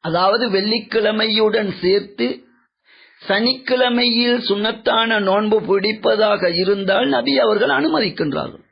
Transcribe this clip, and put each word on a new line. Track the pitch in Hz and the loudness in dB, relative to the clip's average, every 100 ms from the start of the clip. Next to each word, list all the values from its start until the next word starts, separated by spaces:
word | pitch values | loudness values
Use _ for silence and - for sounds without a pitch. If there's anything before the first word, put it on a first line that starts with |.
அதாவது, | 170 170 190 220 240 | -2 0 2 2 0
வெள்ளிக்கிழமையுடன் | 190 208 226 - 220 214 214 220 214 214 220 202 - | 0 0 -4 -2 0 0 0 -2 2 2 2 -2 -2
சேர்த்து | 180 202 - - 240 - _ _ _ _ _ _ - _ | 0 0 -2 -4 -4 -4 _ _ _ _ _ _ -20 _
சனிக்கிழமையில் | - 202 233 262 - 254 254 240 240 233 240 240 | -4 0 0 -2 -2 0 2 2 0 2 2 0
சுன்னத்தான | - 202 214 220 - 226 226 220 | 0 -2 -2 -2 -2 0 0 0
நோன்பு | 196 202 214 214 | 2 0 2 0
பிடிப்பதாக | 180 196 202 214 214 214 214 202 180 | 2 0 0 -2 0 2 2 2 0
இருந்தால் | 170 185 202 190 196 262 | 0 0 0 0 0 0
நபி | 269 262 277 | -2 0 0
அவர்கள் | 220 208 285 | 2 2 2
அனுமதிக்கின்றார்கள். | 269 156 269 208 - 151 76 67 - _ | 0 0 0 -2 -4 -4 -4 -8 -12 _